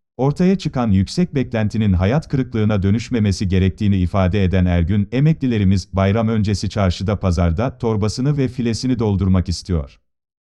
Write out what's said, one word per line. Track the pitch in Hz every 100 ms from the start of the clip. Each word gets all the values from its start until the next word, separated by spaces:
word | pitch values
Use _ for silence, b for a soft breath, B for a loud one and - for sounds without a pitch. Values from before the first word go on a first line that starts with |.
| _ -
Ortaya | 135 143 180 190
çıkan | 160 131 117
yüksek | 95 95 - 180 135
beklentinin | 123 120 107 110 110
hayat | 87 95 147 -
kırıklığına | 143 127 113 107 107
dönüşmemesi | 98 110 113 120 104 92 98
gerektiğini | 92 95 - 104 98
ifade | 90 101 92 104
eden | 92 92 87
Ergün, | 87 80 104 101
"Emeklilerimiz | 123 151 160 131 113 95 95 -
bayram | 98 98 107 113
öncesi | 110 101 101 101
çarşıda | 110 95 - 95 101
pazarda | 95 87 87 80 120 -
torbasını | 117 110 107 - 135 143
ve | 127
filesini | - 117 110 127 120
doldurmak | 110 98 98 92 90
istiyor. | 85 - 85 69 - _ _ _ _